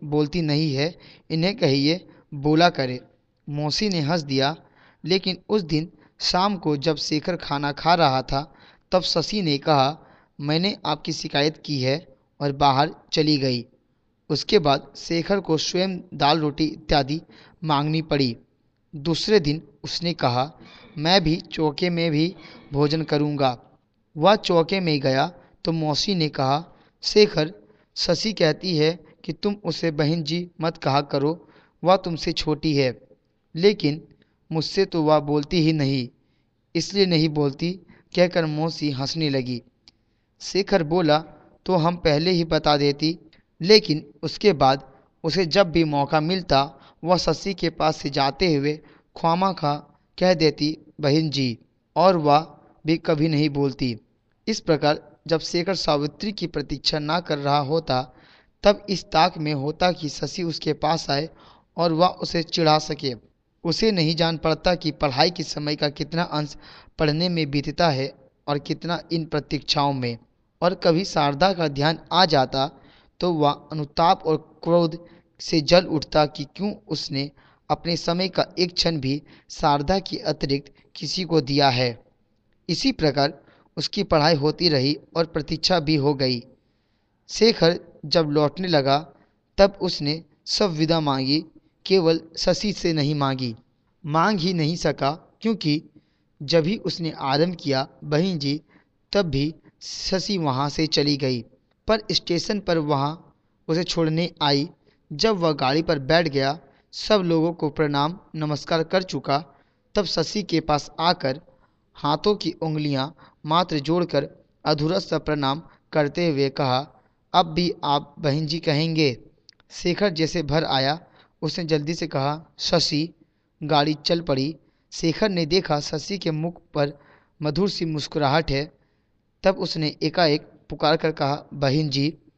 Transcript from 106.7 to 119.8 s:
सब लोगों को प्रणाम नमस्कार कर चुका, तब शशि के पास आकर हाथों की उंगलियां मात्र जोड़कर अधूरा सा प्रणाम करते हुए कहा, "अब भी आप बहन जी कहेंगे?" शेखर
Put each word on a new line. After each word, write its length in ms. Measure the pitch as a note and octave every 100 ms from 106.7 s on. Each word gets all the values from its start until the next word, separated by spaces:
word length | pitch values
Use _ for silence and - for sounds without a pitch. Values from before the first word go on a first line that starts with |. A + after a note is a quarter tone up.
| _ _
सब 240 | - - G#3+
लोगों 360 | F3 E3 E3
को 180 | E3 D#3
प्रणाम 500 | C#3+ D3+ C#3+ D3+ F#3 - D#3
नमस्कार 480 | D3+ D3 - E3
कर 180 | E3 F#3
चुका, 420 | F#3 C#3+ - C#3 E3 _ _ _ _
तब 100 | -
शशि 380 | F#3 - D#3 G#3
के 180 | F#3+ D#3+
पास 300 | D#3 D3 - -
आकर 400 | E3 F3 C3 C#3+ - _ _ _ _
हाथों 400 | - D3 D#3 G#3
की 180 | G#3 D#3+
उंगलियां 580 | - D#3+ D3+ D3 C#3 C#3 - - _ D3+
मात्र 320 | E3 F3+ D#3
जोड़कर 500 | C#3 F3 E3+ D3 - - _ _
अधूरा 340 | - D3+ D3+ F#3+
सा 200 | - D#3
प्रणाम 440 | - D3+ C3+ D3 - _ _
करते 360 | D#3 C#3+ D3 E3+
हुए 200 | C#3 C#3
कहा, 540 | C3+ C3+ B2+ D3 _ _ _ _
"अब 120 | F3 F3
भी 260 | D#3 F3 -
आप 300 | D3 C#3+ - -
बहन 280 | D3+ D3 D#3
जी 120 | E3
कहेंगे?" 600 | D#3+ D3 E3 D#3+ D3 A2+ - _ _ _ _
शेखर 380 | -